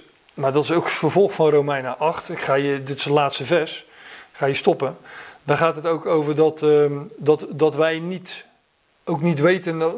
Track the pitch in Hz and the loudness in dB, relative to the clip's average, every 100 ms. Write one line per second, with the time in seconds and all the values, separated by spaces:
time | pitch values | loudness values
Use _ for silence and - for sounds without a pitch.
0 | - _ _ - 135 139 139 165 - - | -10 _ _ -4 0 0 2 0 0 -2
1 | 156 175 196 - 156 147 143 139 127 127 | 0 2 2 2 2 4 2 -2 -6 -4
2 | 151 165 - 165 - 135 143 139 135 143 | -2 -4 -8 -8 -2 0 0 -2 -4 -4
3 | 143 147 139 - 131 165 160 - - - | 0 2 2 -2 0 0 0 -6 -14 -20
4 | - - - - 139 135 - 165 135 170 | -20 -20 -20 -4 -2 0 2 0 -2 -6
5 | - - - - - 143 165 151 165 160 | -16 -20 -20 -8 -2 2 2 0 -2 -2
6 | - 160 147 147 156 156 151 147 147 143 | 0 0 2 2 2 2 4 4 4 -2
7 | 143 - 143 151 - 151 156 139 160 160 | -10 -4 0 0 -2 0 0 2 0 -2
8 | 170 185 185 - - _ _ _ _ _ | -6 -10 -12 -16 -18 _ _ _ _ _
9 | - 160 170 143 160 185 180 165 160 | -6 -2 0 2 2 2 -2 -2 -2